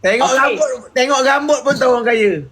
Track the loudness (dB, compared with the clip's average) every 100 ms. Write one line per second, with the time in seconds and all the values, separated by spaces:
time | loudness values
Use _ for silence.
0 | 0 0 0 2 0 0 -4 -4 -6 -2
1 | 0 0 2 0 0 0 0 0 2 2
2 | 0 0 0 -2 -8